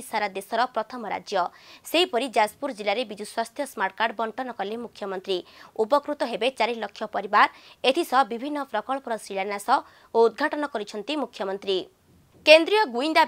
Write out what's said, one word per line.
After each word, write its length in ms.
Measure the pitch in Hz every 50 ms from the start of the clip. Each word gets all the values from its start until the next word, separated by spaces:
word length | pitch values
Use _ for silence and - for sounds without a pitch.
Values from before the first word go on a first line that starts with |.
| - -
ସାରା 180 | - 214 208 202 190
ଦେଶର 240 | 196 190 - - 214 247 254 -
ପ୍ରଥମ 280 | 226 214 - - 247 226 190 180
ରାଜ୍ୟ। 220 | 185 185 - 208 185 175 - - - - - - - - -
ସେହିପରି 360 | - 320 359 359 - 233 262 269 208
ଯାଜପୁର 340 | 233 214 214 - - - 277 254 196
ଜିଲ୍ଲାରେ 240 | 214 208 202 226 254 202
ବିଜୁ 140 | 214 196 208 - -
ସ୍ୱାସ୍ଥ୍ୟ 280 | - 233 - - - 285 262 -
ସ୍ମାର୍ଟ 220 | 226 196 190 - -
କାର୍ଡ 140 | 214 233 226 202
ବଣ୍ଟନ 280 | 226 220 214 - 262 254 233 -
କଲେ 180 | 196 196 220 233 240
ମୁଖ୍ୟମନ୍ତ୍ରୀ। 540 | 208 - - 208 196 190 185 190 - 190 180 - - - - - - _ - 220
ଉପକୃତ 380 | 214 277 285 285 - 294 285 302 240 226
ହେବେ 160 | 185 220 262 262 -
ଚାରି 160 | 226 220 240 233 214
ଲକ୍ଷ 180 | 202 - - - - -
ପରିବାର। 340 | 208 190 208 208 214 254 294 - - - - - _ - 233
ଏଥିସହ 320 | 262 330 339 - 254 254 269 196
ବିଭିନ୍ନ 280 | 233 226 240 294 294 294 277 269 -
ପ୍ରକଳ୍ପର 400 | 214 214 - 262 269 269 240 226 214 -
ଶିଳାନ୍ୟାସ 420 | - 202 190 190 208 202 202 - - 254 302 311 - - - - _ -
ଓ 40 | 220 233
ଉଦ୍ଘାଟନ 380 | 233 226 - 285 302 - 294 196 185 -
କରିଛନ୍ତି 380 | 220 208 - - 214 202 - 294 302 262
ମୁଖ୍ୟମନ୍ତ୍ରୀ। 560 | 220 - - 208 196 190 196 - 196 190 185 151 - _ _ _ _ _ _ _ _ _ _ -
କେନ୍ଦ୍ରୀୟ 360 | 311 311 320 330 294 392 427 427 285 226
ଗୁଇନ୍ଦା 280 | 240 269 311 320 330 311